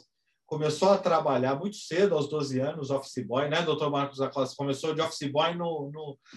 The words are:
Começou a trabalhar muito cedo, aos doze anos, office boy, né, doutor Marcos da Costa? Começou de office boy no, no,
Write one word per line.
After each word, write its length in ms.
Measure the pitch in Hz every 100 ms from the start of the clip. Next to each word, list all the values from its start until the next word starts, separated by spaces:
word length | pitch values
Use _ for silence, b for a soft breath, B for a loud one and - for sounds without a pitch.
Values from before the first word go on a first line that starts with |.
| _ _ _ _ -
Começou 420 | 151 151 - 190
a 80 | 190
trabalhar 580 | 180 156 151 127 127 139
muito 160 | 202
cedo, 400 | - - 165 202
aos 140 | 156 139
doze 320 | 151 135 127
anos, 320 | 139 165 131
office 340 | 135 - 127 101
boy, 220 | 127 147
né, 140 | 165
doutor 280 | 160 147 147
Marcos 280 | 143 135 131
da 120 | 131
Costa? 240 | 139 127
Começou 400 | - 139 135 156
de 60 | 156
office 280 | 160 - 143
boy 280 | 147 165 175
no, 340 | 170 156 143
no, 280 | 151 147 - B